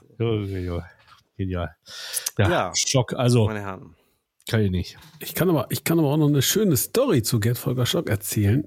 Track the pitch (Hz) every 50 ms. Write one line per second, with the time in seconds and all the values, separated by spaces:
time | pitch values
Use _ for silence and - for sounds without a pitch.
0 | _ _ - - 113 117 113 104 101 98 95 92 90 90 87 85 85 - - _
1 | _ - - _ _ _ _ - 98 92 92 87 85 80 - _ _ - - -
2 | - - - - - - - - 101 98 175 151 104 90 82 - - - - 131
3 | 120 - - - 127 120 120 120 110 107 110 104 101 98 95 95 - - 82 _
4 | _ _ _ _ _ _ _ _ - - - 110 107 98 90 90 85 - - -
5 | - - - - - - - - 160 185 170 139 - - - - - - 165 170
6 | 160 135 143 156 151 143 147 139 123 - - 196 220 196 147 113 - - - 220
7 | 269 277 185 127 110 - - 113 104 113 120 - - - 123 127 120 - - 175
8 | 160 - 98 - - - - - 104 101 107 139 -